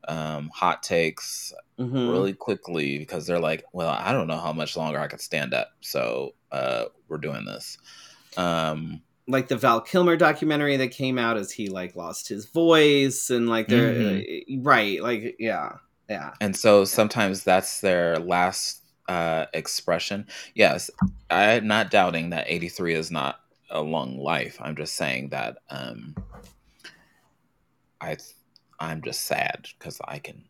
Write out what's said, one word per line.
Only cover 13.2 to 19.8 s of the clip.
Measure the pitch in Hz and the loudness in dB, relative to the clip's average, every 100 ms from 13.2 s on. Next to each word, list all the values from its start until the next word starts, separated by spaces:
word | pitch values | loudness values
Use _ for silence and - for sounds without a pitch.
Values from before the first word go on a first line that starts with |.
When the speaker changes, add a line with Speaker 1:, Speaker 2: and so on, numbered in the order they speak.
| - | -2
Speaker 2:
and, | 123 117 | 0 2
like, | 113 110 | 0 4
they're, | 123 131 | 4 4
Speaker 1:
Mm-hmm. | - 107 98 - 82 - 131 | 2 0 0 -4 -10 -6 -4
Speaker 2:
uh, | 135 | 4
right, | 127 104 92 | 4 4 -2
like, | 110 117 110 - | -2 -4 -6 -6
yeah, | 113 92 65 - _ _ _ | -4 -4 -6 -10 _ _ _
yeah. | 104 73 - | -8 -8 -4
Speaker 1:
And | 104 95 | -4 2
so | 113 101 | 8 8
Speaker 2:
Yeah. | 98 | 8
Speaker 1:
sometimes | - 107 120 101 95 | 4 2 2 0 0
that's | - 92 - - | 4 4 4 -2
their | 101 90 85 80 | 2 2 2 0
last, | 87 87 90 - - - _ _ - | 0 2 2 0 -6 -8 _ _ -4
uh, | 90 82 80 78 | -2 0 0 -2
expression. | 80 78 - | -6 -6 -6